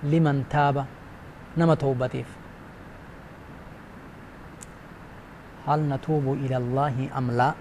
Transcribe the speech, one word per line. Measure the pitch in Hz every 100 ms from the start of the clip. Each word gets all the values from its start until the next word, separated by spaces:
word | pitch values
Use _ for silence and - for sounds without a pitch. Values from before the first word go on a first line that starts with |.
liman | 143 160 156 139 127
taaba, | 147 143 143 131 - - - - - - -
nama | 165 165
tawbateef. | 139 127 127 131 123 - - - - - - - - - - - - - - - - - - - - - - - - - - - - - - - - - -
Hal | 151
natuubu | 151 135 - 156 135 139
ila | 135 127
Allaahi | 123 131 143 127 131 135
am | 127
laa? | 120 131 156